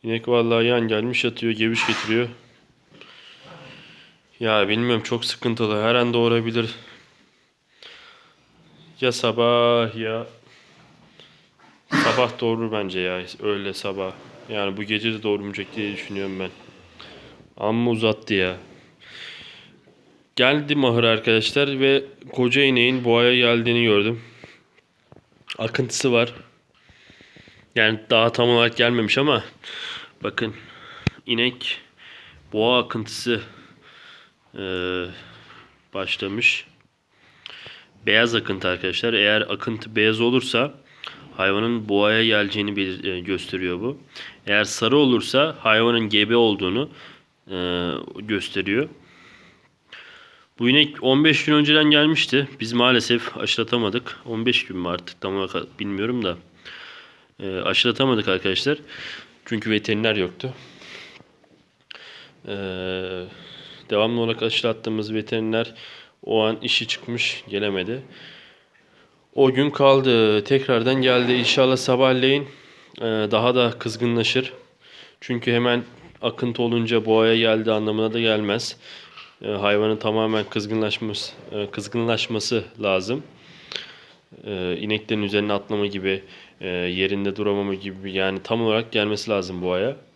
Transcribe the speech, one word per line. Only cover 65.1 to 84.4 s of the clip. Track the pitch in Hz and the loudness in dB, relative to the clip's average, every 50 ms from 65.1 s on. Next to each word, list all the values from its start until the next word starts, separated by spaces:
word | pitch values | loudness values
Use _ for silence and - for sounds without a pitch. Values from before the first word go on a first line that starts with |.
| 110 | -4
veteriner | 110 107 - 120 113 110 110 110 113 117 - - - - - - - - _ _ _ - | -6 -4 -2 -4 -2 -2 0 0 0 -2 -4 -8 -18 -20 -20 -20 -20 -20 _ _ _ -6
o | - 110 110 107 | 0 2 2 2
an | 110 113 110 | 2 0 -2
işi | - 113 - - 120 | -2 -2 -2 -2 -2
çıkmış, | - - - - - 120 117 - - - - - - | -4 -8 -8 -8 -8 -6 -4 -4 -4 -6 -8 -10 -6
gelemedi. | 101 101 104 104 98 95 90 98 120 135 135 - - - - - - - - - _ _ _ _ _ _ _ _ _ _ _ _ _ _ _ _ _ | -4 -2 -2 -2 -2 -2 -4 -4 -6 -8 -10 -16 -20 -20 -20 -20 -20 -20 -20 -20 _ _ _ _ _ _ _ _ _ _ _ _ _ _ _ _ _
O | - 139 131 127 | 4 4 4 4
gün | 127 143 147 | 2 0 0
kaldı. | 143 - 139 139 135 135 135 135 120 113 113 110 107 107 101 | 2 4 6 6 6 6 6 4 4 6 6 4 4 2 2
Tekrardan | - 139 135 135 135 127 113 117 127 131 135 | 2 0 0 2 2 0 2 2 2 0 2
geldi. | 127 131 123 123 123 120 127 | 2 4 4 4 4 2 2
İnşallah | 127 120 - - 143 131 131 131 | 2 2 2 4 4 4 4 4
sabahleyin, | 123 - - 127 123 135 131 127 127 123 131 139 143 143 139 - - - - - - - - - | 0 2 0 2 4 4 4 4 4 4 2 2 2 0 -6 -14 -20 -20 -20 -20 -20 -20 -20 -12
e, | - 117 | -6 -4
daha | 113 110 110 107 104 113 107 117 123 123 | -2 0 0 0 2 2 2 2 4 4
da | 127 120 117 113 - | 4 2 2 0 -4
kızgınlaşır. | - 117 110 110 120 120 117 117 113 - - 127 131 - - - - _ _ _ _ - - - - - _ _ | -8 -8 -4 -2 -2 0 0 0 0 2 0 0 -2 -2 -12 -16 -20 _ _ _ _ -20 -20 -20 -20 -20 _ _
Çünkü | - - 127 120 117 123 | -8 -6 -6 -4 0 0
hemen | 120 120 120 120 120 123 120 - - - - - - - | 2 2 4 2 2 0 -2 -6 -16 -20 -20 -20 -16 -6
akıntı | - 117 - - 131 123 117 - | -6 -6 -4 -2 -4 -4 -2 -2
olunca | 120 117 117 120 117 110 120 113 110 | -2 0 0 0 0 2 0 0 2
boğaya | 110 110 113 113 113 113 | 4 4 4 6 4 4
geldi | 113 113 113 110 110 110 113 | 4 4 2 2 2 2 0
anlamına | 110 107 107 107 107 107 110 113 110 | 0 0 0 -2 -2 0 -2 -2 -2
da | 117 | 0
gelmez. | 117 113 110 107 110 101 101 117 - - - - - - - - - - - - - - _ _ 107 | 0 2 2 2 0 0 -2 -2 -4 -8 -12 -14 -18 -20 -20 -20 -20 -20 -20 -20 -20 -20 _ _ -8
E, | |
hayvanın | 104 107 98 101 101 104 104 107 110 110 | -6 -4 0 2 2 2 4 2 0 0
tamamen | 110 - 110 107 110 110 110 110 107 104 104 | 0 -2 0 0 2 0 2 0 -2 -2 -2
kızgınlaşması, | - 110 101 104 113 110 110 104 104 - 117 107 104 107 - - - - - - | -6 -6 -4 -2 -2 -2 -2 -2 -4 -4 -6 -8 -8 -8 -10 -12 -14 -18 -18 -12
e, | - 104 104 101 | -8 -8 -8 -8
kızgınlaşması | - 113 101 104 - 120 113 117 117 110 - - 113 107 - - 120 110 - - - 113 | -8 -12 -12 -6 -6 -4 -2 -2 -2 -2 -4 -4 -4 -6 -4 -2 -2 -2 -4 -6 -12 -6
lazım. | 107 101 95 95 92 104 127 151 156 - - - - - - - - - - - - - - - - - - _ _ _ - - | -2 0 0 0 0 -2 -6 -6 -6 -12 -20 -20 -20 -20 -20 -20 -20 -14 -12 -12 -12 -14 -20 -20 -20 -20 -20 _ _ _ -20 -18